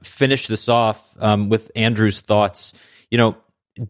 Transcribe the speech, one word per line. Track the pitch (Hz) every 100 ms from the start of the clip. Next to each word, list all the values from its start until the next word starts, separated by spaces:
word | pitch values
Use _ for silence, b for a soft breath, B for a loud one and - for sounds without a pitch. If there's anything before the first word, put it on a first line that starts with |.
finish | - - 131 135 -
this | 110 -
off, | 117 113 104 - -
um, | 107 104 101
with | 113 -
Andrew's | - 113 107 110 -
thoughts. | - 104 101 - - - b b b
You | 117
know, | 113 - _ _ _ -